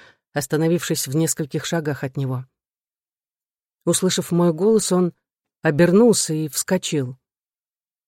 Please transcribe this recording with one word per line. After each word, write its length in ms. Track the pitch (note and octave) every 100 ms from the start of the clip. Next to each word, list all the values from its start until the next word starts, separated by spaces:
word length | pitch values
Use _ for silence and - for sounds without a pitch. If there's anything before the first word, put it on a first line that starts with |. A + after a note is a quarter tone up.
| - _ _
остановившись 760 | - - D#3 D#3+ E3+ - D#3+ -
в 80 | C#3+
нескольких 500 | D#3+ - D3+ D#3+ -
шагах 380 | E3+ D#3 C3+
от 120 | C#3 C#3+
него. 300 | C3+ B2+ C3 _ _ _ _ _ _ _ _ _ _ _ _ _ -
Услышав 460 | E3+ F#3 - -
мой 220 | E3+ F3
голос, 380 | D#3 G3+ A3 -
он 220 | F#3 F3+ - _ _ _ _
обернулся 720 | D#3+ D3 F3 F3+ A#3+ G3+ -
и 140 | D#3 D#3
вскочил. 680 | - - F#3 - D#3 B2+ B2+ _ _ _ _ _ _ _ _